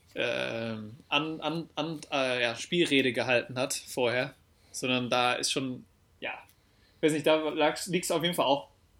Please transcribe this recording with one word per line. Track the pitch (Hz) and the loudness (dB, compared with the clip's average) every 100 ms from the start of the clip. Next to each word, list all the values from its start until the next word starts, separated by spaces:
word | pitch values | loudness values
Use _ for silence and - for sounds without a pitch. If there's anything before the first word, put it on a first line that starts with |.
| _ | _
ähm, | - 123 127 127 117 113 110 107 120 - | -4 -2 -2 -2 -4 -4 -6 -10 -14 -2
an, | 147 156 160 | 0 0 -4
an, | 151 165 156 | -4 -4 -6
an, | - 156 151 - | -4 -4 -6 -4
äh, | 143 131 123 | 0 0 2
ja, | 120 | 0
Spielrede | 117 - 175 160 139 131 | -2 -2 2 4 4 4
gehalten | 123 120 120 - 123 | 2 2 2 0 -4
hat | 135 | -2
vorher, | - - - 120 123 135 - _ _ _ | -4 -6 -2 0 0 -2 -6 _ _ _
sondern | - 127 127 123 | -6 -2 0 2
da | 123 123 | 2 2
ist | 120 - | 2 0
schon, | 147 131 127 - _ _ - | -2 -4 -8 -14 _ _ -12
ja, | 113 - - _ _ _ _ - | -10 -10 -16 _ _ _ _ 0
weiß | 160 | 2
nicht, | 151 156 | 4 4
da | 156 156 | 2 2
lag's, | 156 151 - - | 2 2 0 -2
liegt's | 175 - | -2 0
auf | 165 | 0
jeden | 170 175 | 0 0
Fall | 123 | 2
auch | 139 - _ _ | 2 0 _ _